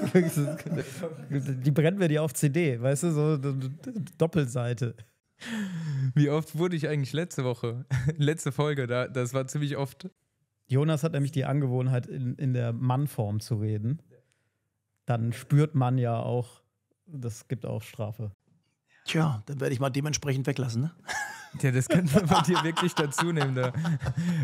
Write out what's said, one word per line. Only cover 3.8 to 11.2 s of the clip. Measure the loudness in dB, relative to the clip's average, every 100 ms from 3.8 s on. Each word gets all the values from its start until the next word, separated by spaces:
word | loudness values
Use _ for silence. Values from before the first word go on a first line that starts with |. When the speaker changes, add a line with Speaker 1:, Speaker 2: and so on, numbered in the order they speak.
| -10
Speaker 1:
d-, | -8 -10 0
Doppelseite. | 0 2 0 0 -2 -2 -4 -6 -16 _ _ _ -10 -6 -6 -6 -6 -2 0
Speaker 2:
Wie | 2 2
oft | 2 -4 -2
wurde | -2 0
ich | -2
eigentlich | -2 -2
letzte | -4 -4 -4 -4
Woche, | -2 -4 -6 -2 -2
<laughs> | 0 0
letzte | 0 0 -2
Folge, | -2 0 0 -2
da, | -2 -2
das | -2 -2
war | -2 -4
ziemlich | -4 -4 -4
oft. | -6 -8 -18 -18 _ _ _ _ _
Speaker 1:
Jonas | 2 2 2
hat | 0
nämlich | 0